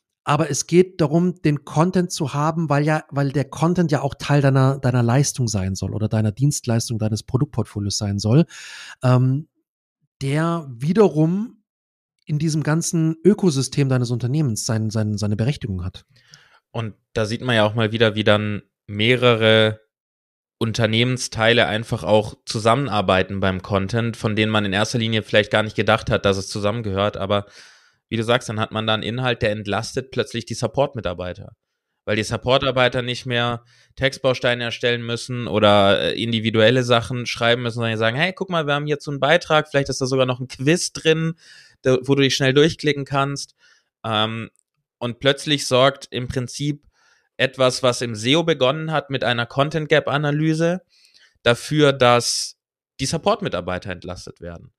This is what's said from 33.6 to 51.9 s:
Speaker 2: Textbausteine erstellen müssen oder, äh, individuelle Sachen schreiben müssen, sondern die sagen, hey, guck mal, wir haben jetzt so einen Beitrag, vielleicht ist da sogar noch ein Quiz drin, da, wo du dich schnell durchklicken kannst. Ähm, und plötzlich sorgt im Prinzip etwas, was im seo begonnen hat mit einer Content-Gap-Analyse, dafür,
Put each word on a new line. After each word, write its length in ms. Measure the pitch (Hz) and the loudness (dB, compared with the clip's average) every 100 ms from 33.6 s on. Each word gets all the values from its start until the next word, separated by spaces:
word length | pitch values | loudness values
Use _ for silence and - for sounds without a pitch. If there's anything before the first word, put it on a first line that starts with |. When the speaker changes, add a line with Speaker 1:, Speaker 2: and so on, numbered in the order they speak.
| - _ _ - | -12 _ _ -4
Speaker 2:
Textbausteine 720 | 135 - 131 127 127 120 120 | -4 -2 -2 0 -2 -2 -4
erstellen 380 | - 123 120 | -4 -2 -2
müssen 440 | 117 117 - 123 117 | -4 -8 -6 -8 -4
oder, 520 | 101 104 104 98 98 | 2 6 6 6 4
äh, 220 | 82 - | 2 -2
individuelle 600 | 117 113 113 110 110 127 | -2 -2 0 4 4 4
Sachen 420 | 120 120 113 123 120 | 2 0 0 -6 -8
schreiben 380 | - 117 120 | -2 0 0
müssen, 120 | 123 117 | -2 -4
sondern 180 | 113 | -4
die 40 | 110 | 0
sagen, 200 | 110 123 | -2 0
hey, 140 | 175 | -4
guck 180 | 185 190 | -4 -4
mal, 160 | 170 147 | -2 -2
wir 80 | 147 | -2
haben 100 | 147 | -2
jetzt 200 | 143 - | -4 -6
so 60 | |
einen 80 | 143 | -2
Beitrag, 480 | 135 170 - 156 147 | 2 2 2 0 2
vielleicht 220 | 143 139 | -2 -2
ist 100 | 131 | -4
da 60 | 131 | -2
sogar 220 | 135 127 | 0 0
noch 120 | 123 | -2
ein 80 | 127 | -8
Quiz 460 | - 131 175 - | -4 0 0 -2
drin, 400 | - 160 160 160 165 - - - _ | -2 0 0 -2 -6 -14 -20 -20 _
da, 160 | 131 131 | 0 0
wo 100 | 127 | 2
du 80 | 139 | 2
dich 140 | 139 - | 2 2
schnell 180 | 135 | 2
durchklicken 520 | 135 160 165 151 143 135 | 4 4 2 -2 -4 -4
kannst. 500 | 139 139 143 - _ _ _ _ _ 110 | -4 -2 -6 -12 _ _ _ _ _ -4
Ähm, 460 | 107 110 113 92 _ _ _ _ _ | -2 -2 -4 -12 _ _ _ _ _
und 200 | 120 113 | -8 -2
plötzlich 460 | 135 143 - 143 - | 0 0 -2 -4 0
sorgt 420 | 127 135 135 - | 2 4 2 -6
im 160 | 113 127 | -8 -6
Prinzip 560 | - 120 - 143 143 _ _ _ _ _ - | -6 -8 -6 -6 -6 _ _ _ _ _ -4
etwas, 460 | 131 131 127 127 | -2 0 0 2
was 220 | 131 120 | -2 -2
im 100 | 120 | -4
seo 300 | 107 113 151 | -4 0 2
begonnen 480 | 165 151 127 151 160 | 2 0 0 0 -4
hat 180 | 156 - | -4 -4
mit 140 | 139 | -4
einer 240 | 101 120 120 | -2 -2 -4
Content-Gap-Analyse, 1400 | - 143 160 151 151 - 135 147 147 156 156 170 180 - _ _ _ _ _ | -2 -2 -2 0 0 2 -2 -2 0 0 0 0 -2 -8 _ _ _ _ _
dafür, 520 | - 120 - 151 151 | 0 0 0 4 4